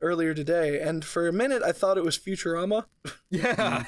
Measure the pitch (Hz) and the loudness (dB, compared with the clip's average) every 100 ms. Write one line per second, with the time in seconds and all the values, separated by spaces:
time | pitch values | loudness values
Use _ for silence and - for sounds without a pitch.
0 | 165 170 165 156 147 170 156 143 156 160 | 0 0 0 0 0 2 2 0 -2 -4
1 | 156 - 170 180 262 262 170 170 190 190 | -4 -2 0 2 2 2 0 2 2 2
2 | 170 - - 190 175 170 185 214 - _ | 2 -2 -4 -4 -2 -2 0 0 -2 _
3 | 147 - _ 185 247 226 202 147 | -16 -16 _ -2 0 0 0 -2